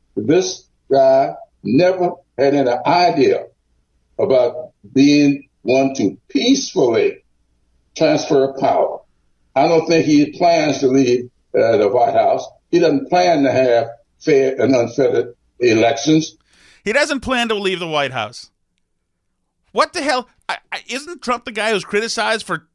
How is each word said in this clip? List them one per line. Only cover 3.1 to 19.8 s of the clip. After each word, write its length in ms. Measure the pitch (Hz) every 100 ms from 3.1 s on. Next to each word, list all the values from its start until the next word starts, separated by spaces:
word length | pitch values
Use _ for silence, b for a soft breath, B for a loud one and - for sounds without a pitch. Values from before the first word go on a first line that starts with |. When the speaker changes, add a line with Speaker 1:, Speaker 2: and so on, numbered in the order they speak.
| - 127 - - _ _ _ _ _ _ -
Speaker 1:
about 540 | 110 131 120 - - _ 101
being 560 | 131 143 147 143 139 - _
one 320 | 107 131 135
to 240 | 135 101 - _
peacefully 920 | - 240 277 - 185 127 110 - - _ _ _ _ _ _ _ -
transfer 600 | 160 147 - 139 131 -
power. 420 | - - - - _ _ _ _ _ 135
I 120 | 160
don't 180 | 165 160
think 220 | 165 147
he 240 | 147 147
plans 480 | - 175 165 151 131
to 80 | 135
leave, 420 | 135 123 123 123 _ _ 110
uh, 220 | 113 107
the 100 | 101
White 280 | 117 - 113
House. 280 | - - - _ _
He 80 | 170
doesn't 280 | 165 139 -
plan 340 | 180 180 160
to 80 | 135
have 380 | 127 131 117 113 - _ _
fair 400 | - 139 135 131
and 160 | 123 131
unfettered 600 | 113 - 127 120 - - _ -
elections. 760 | 123 110 117 117 156 156 156 - b b b b
Speaker 2:
He 80 | 196
doesn't 280 | 240 294 277
plan 300 | 220 247 233
to 40 |
leave 260 | 214 196 180
the 80 | 170
White 240 | 151 139
House. 380 | 123 107 123 - _ _ _ _ _ _ _ _ _ _ _ _
What 220 | 208